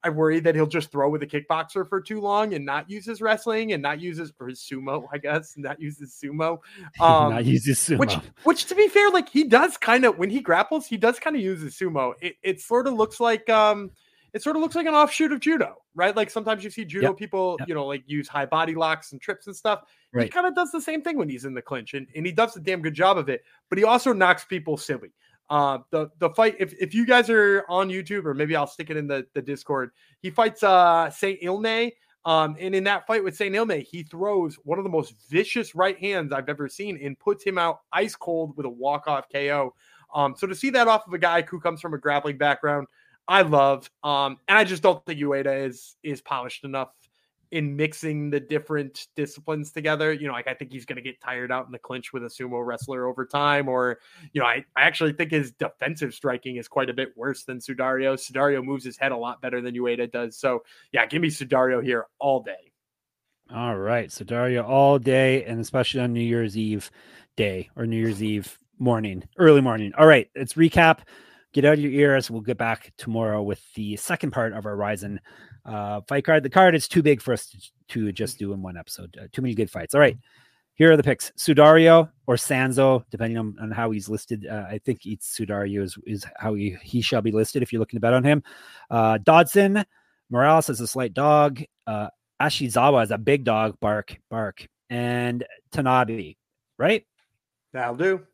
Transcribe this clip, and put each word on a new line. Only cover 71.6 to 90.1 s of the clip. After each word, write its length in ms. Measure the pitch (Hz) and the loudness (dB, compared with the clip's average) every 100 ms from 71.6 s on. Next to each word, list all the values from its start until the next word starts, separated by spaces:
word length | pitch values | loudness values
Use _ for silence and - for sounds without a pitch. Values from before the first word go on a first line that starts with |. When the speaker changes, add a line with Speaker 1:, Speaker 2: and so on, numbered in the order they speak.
| 143 | 4
Speaker 2:
out 80 | |
of 60 | 151 | 4
your 120 | 147 | 2
ears. 380 | 139 143 135 120 | 2 4 4 0
We'll 100 | 113 | -8
get 160 | 107 120 | -6 -4
back 380 | 113 113 - _ | -2 -4 -8 _
tomorrow 460 | - 113 110 107 | -8 -4 -2 -2
with 200 | 104 98 _ | -4 -6 _
the 220 | - 107 104 | -12 -10 -8
second 340 | - 175 151 | -6 -4 -4
part 240 | 131 113 | -4 -4
of 100 | 107 | -4
our 100 | 104 | -10
Rizin 460 | 101 104 107 101 101 _ - - - | -6 -4 -4 -8 -12 _ -20 -20 -20
uh, 360 | - 107 101 104 - | -12 -8 -6 -8 -4
fight 160 | 143 | -4
card. 180 | 139 156 | 2 2
The 80 | 135 | 4
card 240 | 185 185 | 6 6
is 140 | 165 - | 6 0
too 140 | 175 | 2
big 180 | 151 135 | 4 2
for 100 | - | 2
us 140 | 117 - | -4 -4
to, 120 | 101 - _ _ | -20 -20 _ _
to 240 | 120 107 | -6 -4
just 260 | 95 104 - | -4 -8 -6
do 140 | 101 | -8
in 100 | 98 | -8
one 140 | 92 90 | -10 -14
episode. 400 | 82 - 90 - | -16 -16 -18 -18
Uh, 60 | - | -16
too 100 | - | -6
many 120 | 127 | -6
good 160 | 110 107 | -2 -4
fights. 240 | - 82 | -4 -2
All 60 | 139 | 4
right. 160 | 143 113 _ _ _ _ _ | 4 4 _ _ _ _ _
Here 160 | _ 160 | _ 8
are 60 | 160 | 8
the 60 | |
picks. 280 | 143 127 - | 6 0 -4
Sudario 800 | - - 143 151 160 165 165 160 _ - | -8 2 8 10 12 10 8 6 _ -2
or 100 | 123 | -2
Sanzo, 680 | - 135 131 123 135 131 - | 0 -2 0 4 4 4 0
depending 260 | 107 113 113 | -6 -4 -4
on, 180 | 110 101 | -6 -8
on 100 | 110 | -8
how 200 | 107 113 | -4 -4
he's 180 | 107 98 | -4 -4
listed. 380 | 107 - 110 101 | -8 -6 -10 -8
Uh, 180 | 107 95 | -10 -8
I 100 | 104 | -10
think 260 | - 120 | -6 -6
it's 340 | 95 107 - - | -6 -12 -10 -8
Sudario 440 | 107 101 101 101 | -6 -4 -2 -2
is, 160 | 98 - - | -4 -8 -10
is 180 | 104 - - | -10 -10 -8
how 180 | 113 | -4
he, 220 | 107 101 90 | -4 -4 -8
he 200 | - 123 | -6 -4
shall 180 | 113 120 | 0 -2
be 100 | 110 | 0
listed 320 | 107 110 143 | 0 -2 -2
if 100 | 123 | -4
you're 60 | 113 | -4
looking 200 | 110 117 | -4 -2
to 20 | |
bet 140 | 113 | 2
on 100 | 127 | 2
him. 180 | 131 147 - - - - - | 4 2 0 -20 -20 -20 -6
Uh, 280 | 117 113 110 | 0 2 2
Dodson, 680 | 104 160 165 202 196 202 202 _ _ | 6 6 8 6 4 2 -2 _ _